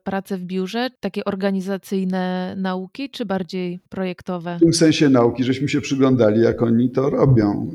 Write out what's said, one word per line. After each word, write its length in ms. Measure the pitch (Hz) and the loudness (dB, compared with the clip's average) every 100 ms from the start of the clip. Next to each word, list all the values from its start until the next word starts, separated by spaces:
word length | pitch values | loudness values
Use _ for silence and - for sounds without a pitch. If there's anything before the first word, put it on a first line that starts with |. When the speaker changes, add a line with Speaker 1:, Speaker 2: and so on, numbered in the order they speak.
Speaker 1:
pracę 340 | - 196 - 190 | -6 -8 -6 -10
w 60 | |
biurze? 460 | 180 185 185 226 254 _ | -6 -6 -4 -4 -6 _
Takie 240 | 196 202 | -8 -6
organizacyjne 1300 | 202 190 196 190 185 196 - 190 185 185 185 185 185 196 | -6 -2 -2 -2 -4 -8 -4 -4 -2 -2 -2 -4 -6 -6
nauki, 520 | 190 185 185 - 269 | -4 -4 -8 -12 -12
czy 160 | - 208 | -10 -6
bardziej 540 | 190 175 185 180 180 _ | -4 -4 -6 -6 -8 _
projektowe? 680 | 196 185 175 - 180 170 175 | -8 -8 -8 -10 -8 -6 2
Speaker 2:
W 40 | |
tym 120 | 165 | 2
sensie 360 | 160 160 147 147 | 4 2 4 4
nauki, 360 | 127 117 120 | 6 4 2
żeśmy 240 | 123 127 143 | -2 -2 -2
się 120 | 147 | -2
przyglądali, 600 | - 135 135 127 107 110 | -2 2 2 4 4 4
jak 220 | 117 113 | 2 2
oni 280 | 120 117 123 | 2 2 2
to 200 | 131 135 | 0 -2
robią. 600 | 254 151 117 104 104 113 | 2 4 6 4 0 -4